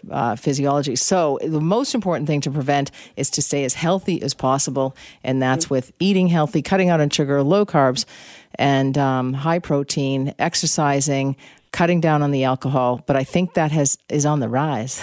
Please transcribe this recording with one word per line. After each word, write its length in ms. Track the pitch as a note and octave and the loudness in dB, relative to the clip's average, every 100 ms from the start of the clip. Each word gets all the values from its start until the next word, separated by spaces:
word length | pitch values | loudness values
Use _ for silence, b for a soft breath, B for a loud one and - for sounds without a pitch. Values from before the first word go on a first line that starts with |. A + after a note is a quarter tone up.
| - | -8
uh, 280 | C#3 A#2 A2 | -4 -2 -2
physiology. 580 | D3+ C#3 C#3 C#3+ C#3 | -2 0 0 0 0
So 460 | A#2 - F#3 D#3 C#3 | -2 0 2 2 0
the 180 | D#3 D#3 | -2 -2
most 320 | D#3+ A3 C#4 | 0 0 0
important 360 | B3 F#3 D3+ D3 | -2 -2 -2 -2
thing 120 | D3 | -2
to 100 | D#3+ | -2
prevent 400 | D3 C3+ C#3+ C#3 B B - | -2 0 0 -2 B B -6
is 140 | C3+ | -4
to 120 | - | -2
stay 220 | - C#3+ | -2 -2
as 100 | C3 | -2
healthy 480 | - E3 F#3+ - E3 | -2 0 0 -2 -2
as 100 | C3 | -4
possible. 640 | - C3 C#3 C#3 C3+ C3+ B B B | -2 0 0 0 -2 -4 B B B
And 180 | - C3 | -4 0
that's 260 | C3 C3+ E3 | 0 0 0
with 220 | C3+ - - | -2 -4 -2
eating 300 | F#3+ F#3+ F3+ | 2 2 4
healthy, 340 | F#3+ D3+ D#3+ | 2 2 -2
cutting 260 | - G3 F3+ | 0 2 4
out 120 | D#3+ | 2
on 100 | D3 | 2
sugar, 320 | - C#3 C#3+ | 0 0 2
low 240 | C#3 G3+ G#3 | 4 2 2
carbs, 380 | D3+ C3+ C3 B B B B B | 2 2 2 B B B B B
and, 420 | - C#3 C3+ C3+ C#3+ | -2 2 2 2 2
um, 360 | C3+ C3 B2+ | 0 0 -2
high 260 | C3+ D#3+ F3 | -2 -2 -2
protein, 760 | - C#3+ C#3+ - C3+ C3+ C3+ - | 0 -2 -2 -2 -2 -2 -4 -2
exercising, 960 | E3 - D#3 - D3 C#3+ C#3 C#3 C3+ C3+ B B _ | -2 -2 -2 0 2 2 0 0 -2 -4 B B _
cutting 280 | - F3 F3 | 0 2 2
down 220 | D#3+ D3+ | 2 2
on 80 | C#3+ | 2
the 140 | C#3 | 2
alcohol. 580 | C3 B2+ C3+ C3+ B2 A#2+ | 0 0 -2 0 0 0
But 120 | - C#3 | 0 0
I 80 | |
think 300 | C3+ F3 F3+ | 0 0 0
that 180 | - D#3 | 0 2
has, 260 | D#3 C#3+ - - | 2 0 -2 -4
is 160 | D3 | -2
on 140 | D3 D3+ | 0 0
the 100 | A2+ | 0
rise. 520 | B2 D#3 B2 C3 - | -2 -2 -2 -6 -10